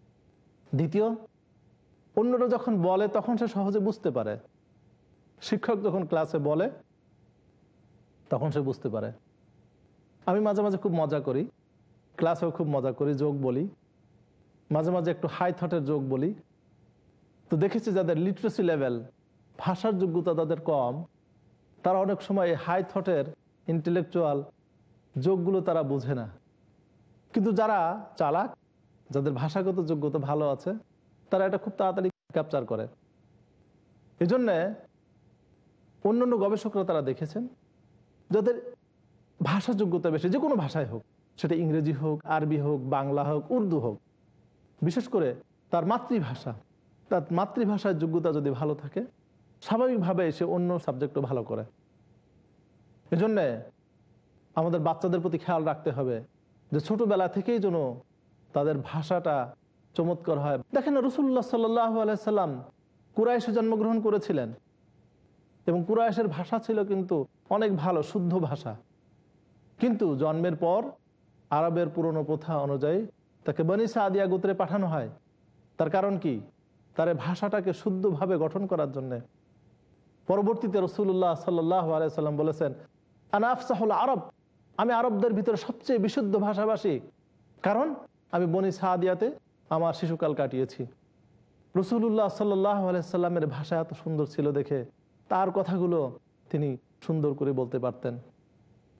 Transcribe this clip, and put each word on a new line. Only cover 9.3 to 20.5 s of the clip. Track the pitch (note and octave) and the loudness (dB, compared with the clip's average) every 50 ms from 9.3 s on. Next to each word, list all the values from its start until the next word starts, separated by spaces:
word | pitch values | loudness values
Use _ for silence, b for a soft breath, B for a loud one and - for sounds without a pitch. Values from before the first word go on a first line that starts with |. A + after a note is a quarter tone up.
| _ _ _ _ _ _ _ _ _ _ _ _ _ _ _ _ _ _ - F#3+ | _ _ _ _ _ _ _ _ _ _ _ _ _ _ _ _ _ _ -2 0
আমি | F#3 G#3 | 2 2
মাঝে | G#3+ G#3+ G3+ G#3 | 2 2 2 2
মাঝে | G#3 G#3 F#3+ F3+ | 2 2 0 0
খুব | - G3+ | 0 0
মজা | E3+ E3 D#3 C#3 D#3 D3 | 0 0 0 0 0 -2
করি, | C#3 C#3 B2+ C#3 F#3+ B3 - _ _ _ _ _ _ _ _ _ _ _ _ | 0 0 -2 -2 -2 -4 -8 _ _ _ _ _ _ _ _ _ _ _ _
ক্লাসেও | - E3 E3 E3 - F3 E3 | 0 2 2 2 2 -2 -2
খুব | - - E3+ D3+ | -2 -2 -2 0
মজা | C#3+ C3+ B2+ C3+ | 0 0 0 -2
করি, | B2+ - D3 C#3+ D3 | -2 0 0 0 0
জোক | C3+ D3 D3+ C#3+ | 0 0 0 0
বলি, | C#3 C3+ B2+ B2 C3 - G3+ - - _ _ _ _ _ _ _ _ _ _ _ _ _ _ _ _ _ - | 0 0 0 0 0 -2 -4 -6 -12 _ _ _ _ _ _ _ _ _ _ _ _ _ _ _ _ _ -2
মাঝে | D3+ D3+ D#3+ F3 | -2 0 0 0
মাঝে | F3+ F3+ E3 F3 | 0 0 0 -2
একটু | D#3+ - - D#3 | -2 -2 -4 -4
হাই | - - F3+ F3+ F3+ | -2 -2 -2 -2 -2
থটের | - F3+ E3 F3 E3 C#3+ | -2 -4 -2 -2 -2 0
জোক | C#3 D3+ D3 | 0 -2 -2
বলি। | C3+ C3 C3 B2+ C#3 F#3 G#3+ - - _ _ _ _ _ _ _ _ _ _ _ _ _ _ _ _ _ _ _ _ - | -2 -2 -2 0 0 -2 -2 -6 -12 _ _ _ _ _ _ _ _ _ _ _ _ _ _ _ _ _ _ _ _ -2
তো | F3+ D3+ | 0 2
দেখেছি | - B3 - A#3 - A3 | 2 2 0 0 -2 0
যাদের | F#3 F#3+ F#3 E3 E3+ D#3 | 0 2 2 2 0 0
লিটারেসি | E3+ G3 G3 - - G#3+ - - F#3 | 0 0 -2 -2 -2 -2 0 0 2
লেভেল, | E3+ D#3+ D3 C3+ B2+ A#2+ A#2 A#2 - - _ _ _ _ _ _ _ _ - | 2 2 2 0 0 -2 -4 -6 -10 -16 _ _ _ _ _ _ _ _ -6
ভাষার | - F#3 F#3 - - A3 G#3 F3+ | -4 -4 -2 0 0 0 0 0
যোগ্যতা | F#3+ F3+ D#3+ F3 D#3+ F3 E3 | 0 0 0 0 0 0 0
যাদের | D#3+ D#3+ D#3 | 0 0 0